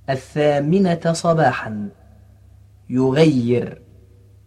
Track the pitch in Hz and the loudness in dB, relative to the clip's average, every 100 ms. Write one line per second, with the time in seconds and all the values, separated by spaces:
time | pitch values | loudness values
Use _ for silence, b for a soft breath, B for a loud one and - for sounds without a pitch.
0 | - 135 - 151 147 143 147 190 185 165 | -8 -8 -6 0 0 2 0 0 0 0
1 | 170 165 175 165 135 123 113 107 101 - | -2 -2 0 2 0 0 -6 -10 -10 -14
2 | - - - - - - - - - 127 | -20 -20 -20 -20 -20 -20 -20 -20 -6 -2
3 | 131 139 160 131 117 120 - - - - | 2 4 4 4 0 0 -2 -10 -20 -20
4 | - - - - | -20 -20 -20 -20